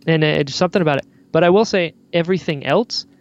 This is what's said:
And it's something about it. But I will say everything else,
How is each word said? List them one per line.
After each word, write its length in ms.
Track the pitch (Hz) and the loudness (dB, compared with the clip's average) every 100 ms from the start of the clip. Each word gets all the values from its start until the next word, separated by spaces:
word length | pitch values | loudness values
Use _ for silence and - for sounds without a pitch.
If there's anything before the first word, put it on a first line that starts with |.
| 165 | -2
And 160 | 160 | 0
it's 320 | 151 151 143 - | 2 0 -2 -2
something 260 | 180 202 | 0 0
about 160 | 151 135 | 0 -2
it. 60 | - _ _ | -4 _ _
But 120 | 160 | 2
I 60 | 175 | 4
will 160 | 196 220 | 4 2
say 280 | 196 165 - _ | -2 -4 -8 _
everything 520 | 170 170 190 - 143 135 | -4 -2 -2 -4 -6 -2
else, 400 | 170 240 - - _ | 0 -2 -6 -12 _